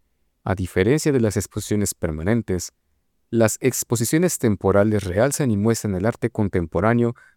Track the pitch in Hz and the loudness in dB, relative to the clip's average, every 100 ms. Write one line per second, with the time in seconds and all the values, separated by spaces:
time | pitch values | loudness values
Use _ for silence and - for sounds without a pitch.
0 | _ _ _ _ - 95 92 - 98 151 | _ _ _ _ -6 -4 -2 0 2 2
1 | 156 135 110 104 - 107 - 104 101 - | 2 2 2 0 -4 -8 -2 -2 -2 -4
2 | 85 78 87 117 104 90 - _ _ _ | -6 -4 -2 -2 -2 -6 -6 _ _ _
3 | _ _ - 113 110 - 131 - - 117 | _ _ -4 2 2 2 -2 -2 -4 -2
4 | 117 160 180 - 117 98 98 101 110 104 | 0 0 0 0 0 0 2 4 2 0
5 | 95 90 135 - 131 101 110 113 107 90 | -2 0 0 0 0 2 0 0 -2 -2
6 | 104 - 120 - 101 92 85 - 107 120 | -2 -2 -4 -2 -2 -2 -2 0 2 2
7 | 117 123 - | 0 -4 -18